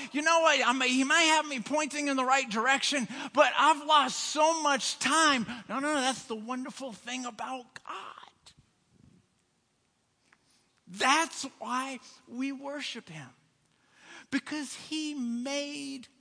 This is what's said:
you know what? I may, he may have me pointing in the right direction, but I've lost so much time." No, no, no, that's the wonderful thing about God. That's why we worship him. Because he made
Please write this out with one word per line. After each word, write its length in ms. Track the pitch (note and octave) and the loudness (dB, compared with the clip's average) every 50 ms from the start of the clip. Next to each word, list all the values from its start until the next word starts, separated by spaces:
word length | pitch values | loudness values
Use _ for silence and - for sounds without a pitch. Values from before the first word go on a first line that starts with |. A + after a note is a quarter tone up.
| C#4 - | -10 -6
you 100 | - C#4+ | -4 0
know 200 | D4+ D#4+ E4 E4 | 2 4 4 6
what? 180 | E4 D#4+ D4 C4+ A#3+ | 6 6 6 4 4
I 80 | A#3 B3+ | 2 2
may, 160 | C4 C4 B3+ | 2 2 2
he 140 | B3+ C4 C4+ | 2 2 2
may 240 | C4+ D#4 E4+ E4 D#4 | 4 4 4 6 6
have 180 | D#4 D#4 D4+ | 4 4 2
me 120 | D4+ C#4+ B3 | 0 -4 -6
pointing 480 | - - C#4 D4+ D#4 C4+ D4 D4 D4 | -4 -2 0 0 0 -2 -2 -4 -2
in 80 | C#4+ C4+ | -2 0
the 80 | C4 B3+ | 0 2
right 240 | B3+ C4 C4+ B3+ | 4 2 2 2
direction, 600 | A#3 G3 A3+ A3 B3+ C4+ C4+ - - C#4+ C#4+ A3+ - A#3+ C4 - C4+ - | 0 -2 0 2 2 2 2 2 0 -2 -2 -2 -4 -6 -8 -10 0 4
but 180 | C4+ C#4+ B3 - | 4 4 4 6
I've 260 | - B3+ D4+ D#4+ C#4+ D4 | 4 4 4 4 4 4
lost 320 | D4 D#4 D4 C4+ B3+ - | 4 6 6 6 4 0
so 460 | - - - - D4+ D4+ D#4+ E4 D#4+ | -4 -6 -4 0 2 4 4 4 2
much 380 | D4+ D4 C#4 B3 - - - - | 2 2 2 0 0 -4 -4 -2
time." 480 | - B3+ C#4+ D#4+ D#4+ D4+ C#4 B3 G3+ - B3 A#3+ F#3+ | 0 2 4 6 6 6 4 2 0 -4 -8 -12 -10
No, 120 | - G3+ C4 | -8 -6 -4
no, 160 | C#4 D4+ D4+ | -2 -2 0
no, 60 | C#4 | 0
that's 220 | B3+ C4 B3 - - | 0 0 -2 -2 -6
the 100 | - A3+ | -10 -10
wonderful 580 | A3 G#3+ A#3 B3+ B3+ B3+ C4+ - - C4+ C4 G#3 | -8 -8 -8 -8 -8 -8 -10 -12 -12 -12 -12 -12
thing 320 | F3+ - A#3 B3 B3+ B3+ | -12 -12 -10 -10 -8 -8
about 400 | B3 A3+ G#3+ A3+ B3 C4 B3+ A#3 _ - - - | -10 -10 -10 -8 -8 -8 -10 -10 _ -20 -18 -14
God. 680 | - D#4+ - - - - - - - _ _ _ - - _ _ _ _ _ _ _ _ _ - - _ _ _ _ _ _ _ _ _ _ _ _ _ _ _ _ _ _ _ _ _ _ _ _ _ _ _ _ _ _ _ _ _ _ _ | -12 -12 -12 -12 -14 -16 -18 -20 -20 _ _ _ -20 -20 _ _ _ _ _ _ _ _ _ -20 -20 _ _ _ _ _ _ _ _ _ _ _ _ _ _ _ _ _ _ _ _ _ _ _ _ _ _ _ _ _ _ _ _ _ _ _
That's 600 | - F3 G3+ A#3+ C4 C#4+ D#4 E4 - - - - C4 - | -12 -4 0 2 4 4 4 2 0 -4 -10 -12 -12 -12
why 420 | - A3 A3+ A#3+ B3+ C4 C4+ C4+ A#3+ - - - - _ | -10 -8 -4 -4 -4 -4 -4 -8 -12 -16 -20 -20 -20 _
we 240 | - A#3 B3 C4 C#4 | -12 -8 -6 -6 -6
worship 580 | C#4 C4 C#4 C#4 C#4+ D4 B3+ - - A#3 - - | -6 -8 -10 -10 -8 -8 -8 -8 -10 -12 -14 -14
him. 200 | D#3+ D#3 C3+ A#2+ - _ _ _ _ _ _ _ _ _ _ _ _ _ - - - - - - | -14 -16 -16 -16 -20 _ _ _ _ _ _ _ _ _ _ _ _ _ -20 -20 -20 -20 -10 -4
Because 420 | - C#4 - - D4+ D4+ C#4+ B3 - - - | -4 -4 -4 -4 -8 -8 -8 -8 -12 -14 -10
he 280 | - D#4 D#4 D#4 D4+ D4 | -6 -6 -4 -4 -4 -4
made 920 | C#4+ B3 A#3 A#3 A#3+ B3 C4+ C#4+ C#4+ C#4+ C#4+ D4 C#4+ C#4+ C4+ C4+ C4+ A3 - _ _ | -4 -4 -4 -4 -4 -4 -4 -4 -4 -4 -6 -8 -10 -10 -10 -10 -12 -14 -18 _ _